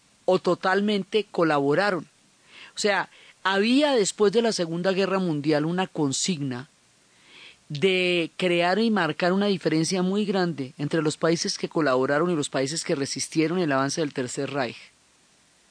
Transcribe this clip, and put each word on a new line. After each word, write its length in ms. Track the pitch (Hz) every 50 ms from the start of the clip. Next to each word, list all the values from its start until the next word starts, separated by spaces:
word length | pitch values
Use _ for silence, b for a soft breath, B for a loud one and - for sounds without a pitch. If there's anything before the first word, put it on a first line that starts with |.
| _ _ _ _ -
o 120 | - 185 180
totalmente 880 | - 185 175 - - 190 185 196 208 208 208 196 190 - - 214 202 _
colaboraron? 760 | - - 170 160 151 143 139 139 147 170 196 208 190 160 - - _ _ _ _ _ _ B B B B B B B
O 40 | -
sea, 300 | - 208 196 180 151 - B B B B B B
había 520 | - 190 196 196 208 233 254 277 302 294 269
después 380 | 233 190 - - - 208 202
de 120 | 170 233 233
la 80 | 226
Segunda 400 | 202 - 175 160 165 175 185 190
Guerra 260 | 190 185 196 185 190 190
Mundial 480 | 185 175 156 147 139 156 151 147 147
una 220 | 165 175 180 190 180
consigna 840 | - - 151 139 127 - - - 185 139 143 135 127 123 139 - _ _ _ _ _ _ _ B B B B B B B B B B B _ -
de 600 | 151 143 151 190 185 185 180 180 180 175 165 151 _ -
crear 400 | 185 180 175 170 170 175 185 208
y 140 | 226 233
marcar 420 | 214 196 170 151 151 - 185 175 185
una 140 | 196 202 208
diferencia 560 | 196 170 - 165 160 160 160 156 185 185 180
muy 220 | 185 196 208 214
grande 480 | 185 202 196 180 175 151 131 135 127 - -
entre 240 | 147 143 - 165
los 160 | 151 156 - -
países 400 | - 165 170 160 - 196 - -
que 120 | - -
colaboraron 600 | - 170 151 139 127 127 131 131 143 151 170 180
y 60 | 180
los 140 | 147 139 -
países 340 | - 139 135 135 160 - -
que 100 | - 170
resistieron 640 | 139 139 127 - 135 - - - 165 156 156 170 185
el 140 | 175 151
avance 300 | 135 131 135 139 135 175
del 120 | 156 143 -
Tercer 400 | - 127 123 - 143 139 127 139
Reich, 240 | 143 127 113 117 - - - _ _ _ _ _ _ _ _ _ _ _ _ _ _ B B